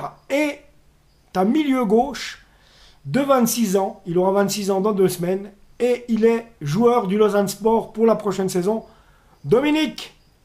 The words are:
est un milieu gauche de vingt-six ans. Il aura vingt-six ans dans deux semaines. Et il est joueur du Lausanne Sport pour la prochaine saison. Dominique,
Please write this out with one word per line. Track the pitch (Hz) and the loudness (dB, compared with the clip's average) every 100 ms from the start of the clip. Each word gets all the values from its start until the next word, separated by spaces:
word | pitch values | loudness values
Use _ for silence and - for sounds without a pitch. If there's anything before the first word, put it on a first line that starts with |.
| 147 - - | -4 -12 -4
est | 277 302 285 - _ _ _ _ _ _ 180 | -2 -2 -4 -16 _ _ _ _ _ _ -2
un | 190 | 0
milieu | 302 294 262 | 2 0 0
gauche | 226 220 277 247 - - _ _ _ _ - _ 139 | 2 2 0 -6 -14 -16 _ _ _ _ -20 _ -6
de | 214 | -2
vingt-six | 277 269 226 240 214 190 | 2 2 2 0 0 0
ans. | 190 - - | -2 -6 -4
Il | 170 | 0
aura | 185 | 2
vingt-six | 202 196 202 196 | 2 0 -2 -2
ans | 190 | 0
dans | 202 | 0
deux | 196 185 | 2 0
semaines. | 185 175 190 202 - _ - | 0 -4 -4 -8 -18 _ -4
Et | 240 240 240 | -2 -2 -2
il | 214 226 | 2 2
est | 233 226 _ | 2 -4 _
joueur | 143 170 240 240 196 | -6 0 2 2 0
du | 208 | 2
Lausanne | 214 202 196 | 2 2 -2
Sport | - 214 226 - | -2 0 0 -2
pour | 214 226 | 0 2
la | 214 | 2
prochaine | 208 190 190 | -2 -2 -2
saison. | 185 175 220 - _ _ _ _ _ | -2 -2 -4 -6 _ _ _ _ _
Dominique, | 143 220 294 311 294 - - - _ _ | 0 2 2 2 0 -4 -16 -20 _ _